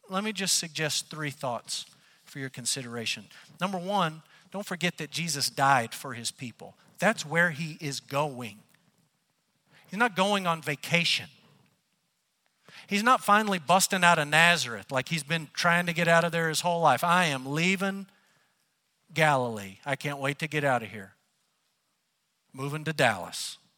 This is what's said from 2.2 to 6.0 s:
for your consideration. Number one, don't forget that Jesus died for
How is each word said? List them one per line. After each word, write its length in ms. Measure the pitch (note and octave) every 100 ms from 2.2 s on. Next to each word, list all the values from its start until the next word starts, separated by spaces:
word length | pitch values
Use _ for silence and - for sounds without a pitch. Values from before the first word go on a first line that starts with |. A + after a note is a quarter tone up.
for 140 | - C#3+
your 120 | C3
consideration. 760 | - A#2 - B2 A#2 A2 - G2+ - - -
Number 180 | F#3 F#3+
one, 440 | F3 G3+ E3+ D#3+ _ _ _
don't 160 | F#3+ G#3
forget 320 | F3 F3 -
that 120 | D#3
Jesus 400 | - E3+ C#3+ B2
died 440 | - C#3 C#3 A#2
for 200 | -